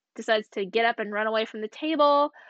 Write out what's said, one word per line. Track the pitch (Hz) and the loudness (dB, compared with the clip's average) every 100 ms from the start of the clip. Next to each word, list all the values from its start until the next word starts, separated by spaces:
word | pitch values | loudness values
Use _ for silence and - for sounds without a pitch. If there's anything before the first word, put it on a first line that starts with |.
| _ - | _ -10
decides | 226 220 - | -2 -2 -2
to | - | -6
get | 190 220 233 | -2 2 2
up | 233 | 0
and | 208 | -4
run | 208 220 | -4 -2
away | 220 | 0
from | 220 220 | -2 -6
the | 214 | -10
table, | - 311 311 294 285 294 - | -6 -4 2 4 4 2 -4